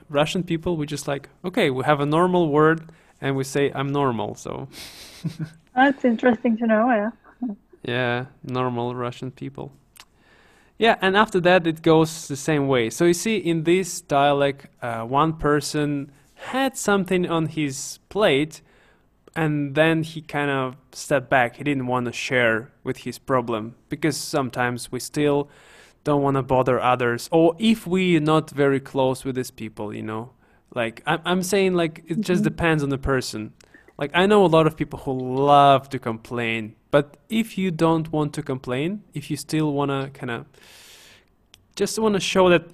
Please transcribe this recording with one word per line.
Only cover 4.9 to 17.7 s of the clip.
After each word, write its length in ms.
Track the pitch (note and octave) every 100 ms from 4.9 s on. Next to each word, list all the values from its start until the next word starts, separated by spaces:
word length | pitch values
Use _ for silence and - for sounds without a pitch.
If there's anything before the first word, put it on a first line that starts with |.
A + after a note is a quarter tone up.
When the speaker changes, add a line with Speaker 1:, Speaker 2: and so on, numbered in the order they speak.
| - - -
Speaker 1:
<laughs> 520 | E3 - D#3 - _ B3
Speaker 2:
That's 300 | C#4 C4+ B3+
interesting 520 | A3+ B3+ A3+ B3 A3
to 80 | A#3
know, 220 | G#3+ B3
yeah. 220 | A3 G#3+ - _ - A#3+ G3+ _ -
Speaker 1:
Yeah, 420 | - B2 B2 A#2+ C3 -
normal 520 | - B2+ B2+ A#2+ A#2+ B2
Russian 360 | A#2+ - C3
people. 400 | - C3+ C3+ C3+ - _ - - _ _ _ _ _ _ -
Yeah, 180 | A3+ -
and 140 | F#3+ G3+
after 240 | A3 F#3
that, 260 | F3 F3+ E3
it 140 | D#3+
goes 460 | E3 D#3+ D#3+ - -
the 80 | C#3
same 320 | - D3+ C#3
way. 220 | B2+ A2+
So 160 | - F3
you 80 |
see, 240 | F3 A3+ G#3+
in 260 | E3+ E3
this 380 | D#3+ F#3 F#3 -
dialect, 680 | - C#3 C#3+ C#3+ C#3 C#3 - -
uh, 220 | A#2+ A2+
one 300 | A#2 C3+ D#3+
person 800 | D#3+ D3 D3 C#3+ D3+ D3 C#3+ C#3 _ _ - -
had 240 | C4 C4 -
something 520 | - G3+ F3+ F#3 E3
on 180 | E3 D#3+
his 520 | D#3+ C#3+